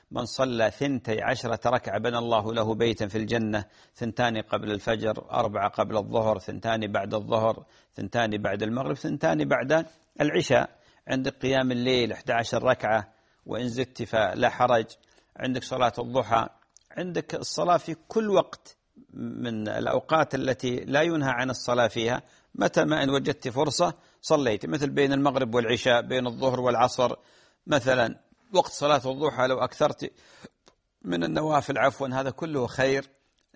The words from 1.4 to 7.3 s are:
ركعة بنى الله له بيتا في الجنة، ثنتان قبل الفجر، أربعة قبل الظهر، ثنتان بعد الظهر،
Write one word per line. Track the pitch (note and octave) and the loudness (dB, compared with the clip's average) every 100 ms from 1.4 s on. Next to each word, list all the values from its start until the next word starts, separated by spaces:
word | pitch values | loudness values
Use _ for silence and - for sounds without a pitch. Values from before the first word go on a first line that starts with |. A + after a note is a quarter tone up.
| A#2 A2+ A#2+ | -2 -2 0
ركعة | B2 A2+ G2+ | 0 0 -4
بنى | A#2 A#2+ | -2 -2
الله | A#2 A2+ G#2+ | 0 0 0
له | A#2 A2 A2 | -2 0 2
بيتا | A#2 G#2 G#2 | 0 0 -2
في | A2 | -4
الجنة، | G#2+ A#2 A2 G#2 G#2+ - - - | -2 -2 0 -2 -6 -14 -20 -8
ثنتان | A#2 G#2 A#2+ A2 | -6 -2 -2 -2
قبل | - G#2 G#2+ | -4 -4 -2
الفجر، | G#2 A#2 A2+ G#2+ G#2+ - | -4 -2 -2 0 -4 -2
أربعة | B2 A2+ G#2 G2+ | 0 0 0 -2
قبل | - G#2 G#2+ | 0 0 0
الظهر، | G#2 A#2 A2 G2+ | 0 0 2 0
ثنتان | - G2 A2+ A2+ G#2+ | -4 -8 -4 -2 -2
بعد | G#2 G#2 | -2 -2
الظهر، | G#2+ G#2+ | -4 0